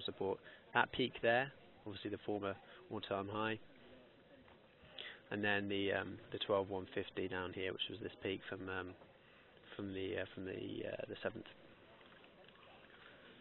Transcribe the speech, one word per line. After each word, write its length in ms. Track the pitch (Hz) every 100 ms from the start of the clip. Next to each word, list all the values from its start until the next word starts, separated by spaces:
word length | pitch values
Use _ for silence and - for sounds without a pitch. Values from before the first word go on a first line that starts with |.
| 95
support. 320 | - 95 98 - - -
That 180 | 123 113
peak 200 | - 120 -
there, 300 | 117 120 139 - - - 107
obviously 260 | 98 104
the 80 | 101 -
former 300 | 104 98 95 - - -
all-time 340 | 107 - 98 98
high, 320 | 107 110 110 - - - - - - - - - - - - - - - - -
and 120 | 104
then 240 | 104 101 101
the, 240 | 98 98
um, 260 | 95 95 104 -
the 60 | - -
twelve 240 | 101 95
one 160 | 98 92
fifty 340 | - 98 - 92
down 240 | 92 90
here, 180 | 92 92
which 100 | - 101
was 100 | -
this 100 | 98 -
peak 180 | 101 95 -
from, 220 | 90 95
um, 180 | 95 90 92 - - - - - - - -
from 180 | 101
the, 280 | 95 95 95
uh, 40 | 95
from 120 | - 92
the, 60 |
uh, 500 | 101 104 - - - -
the 60 | 101
seventh. 220 | - 110 - - - - - - - - - - - - - - - - - - - -